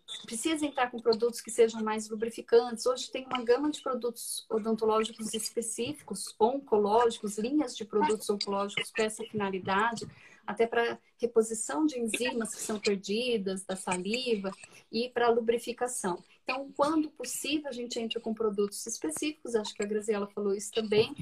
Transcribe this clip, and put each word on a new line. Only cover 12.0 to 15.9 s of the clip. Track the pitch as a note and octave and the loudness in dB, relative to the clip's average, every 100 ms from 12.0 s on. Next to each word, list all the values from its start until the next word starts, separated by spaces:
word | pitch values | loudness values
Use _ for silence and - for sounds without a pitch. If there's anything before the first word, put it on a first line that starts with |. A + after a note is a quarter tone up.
| A#3 G#3 B3+ B3 G#3+ | -2 0 -2 -2 -4
que | - | -6
são | - G#3+ | -6 -2
perdidas, | G#3+ G3 F#3+ G#3+ B3 A3+ F#3+ F#3+ - | 0 0 0 -2 0 0 0 -4 -4
da | F#3+ | -6
saliva, | - F3+ F#3+ A#3+ B3+ G#3+ F#3+ - - - - | -2 -2 -2 -2 0 0 -2 -8 -18 -20 -6
e | A3+ B3 | -2 -2
pra | A#3+ A#3+ | 2 4
lubrificação. | A#3 A3+ A#3 - A3+ B3 | 4 4 0 0 -4 -4